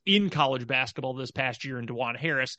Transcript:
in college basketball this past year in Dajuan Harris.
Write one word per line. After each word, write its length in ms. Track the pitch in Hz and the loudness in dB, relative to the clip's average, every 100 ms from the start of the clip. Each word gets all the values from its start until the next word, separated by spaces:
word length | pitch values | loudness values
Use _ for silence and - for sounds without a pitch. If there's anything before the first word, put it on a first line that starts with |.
in 260 | - 202 196 | 4 4 4
college 360 | 147 139 131 120 | 4 2 2 0
basketball 480 | 131 123 - 131 | 0 -2 -4 -6
this 160 | 127 127 | -6 -6
past 340 | 143 131 120 | -2 -2 -4
year 140 | 139 127 | -6 -6
in 80 | 117 | -6
Dajuan 300 | 123 123 120 | -4 -4 -2
Harris. 400 | 160 135 131 | -2 0 -2